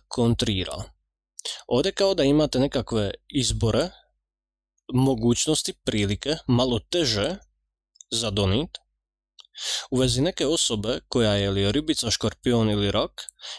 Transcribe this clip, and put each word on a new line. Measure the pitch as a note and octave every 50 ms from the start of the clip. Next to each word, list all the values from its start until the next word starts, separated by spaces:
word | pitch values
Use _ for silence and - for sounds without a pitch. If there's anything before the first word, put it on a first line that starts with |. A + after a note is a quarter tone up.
| - _
kontrira. | - - A#2+ A#2 A#2 - B2+ A#2 G2+ F#2+ F2+ - - - - - - _ _ _ _ _ _ _ _ - - - - - -
Ovdje | - - B2 - F#3+ G3
kao | - G3+ G3 F#3+
da | F3 C#3+
imate | C#3 C#3+ D3+ D3+ C#3+ - B2+
nekakve | C3 C#3+ - C3 A2 - A#2+ A2 G#2 F#2+ - - _ _
izbore, | - C#3+ B2 A2 A2 G#2+ A#2 A2+ G#2 A#2+ D#3 F3+ - - _ _ _ _ _ _ _ _ _ _ _ _ _ _ _ _ _ - B2+
mogućnosti, | B2+ C3 C3+ C3+ A#2 A2 A#2+ A#2+ - - - D#3 - - - -
prilike, | - _ - A2 G#2+ G2+ G2 G#2 - - C3+ D#3 D#3+ -
malo | - B2 A#2+ B2+ C3 A#2+ A2
teže | - _ - F3 E3 B2+ A2 G2+ G2+ C#3+ F#3 G3 - _ _ _ _ _ _ _ _ _ _ _ - _
za | B2+ A2+ A#2 A2
donit, | G2+ G#2+ G2+ F#2+ F#2+ A#2 D#3+ - - - - _ _ _ _ _ _ _ _ _ _ - - _ _ - - - - - - -
u | -
vezi | B2 C3 B2+ A#2 B2 C#3
neke | F3 - - D#3
osobe | C3+ D#3+ E3 - - A#2+ G#2+ G2+ G#2+ C3 D3+ - _
koja | - C3 A2+ G#2+ G2+
je | G2+ G2+
ili | G2 G2 G2 G2 G2 A2
ribica, | C#3+ D#3 D#3 D3+ - - A3+
škorpion | - - - A2 - - - C3 A#2+ A#2 A2+ G#2+
ili | G#2 G#2 G2+ G2
rak, | G2 G#2+ C#3+ F3+ - - - - - _ - - -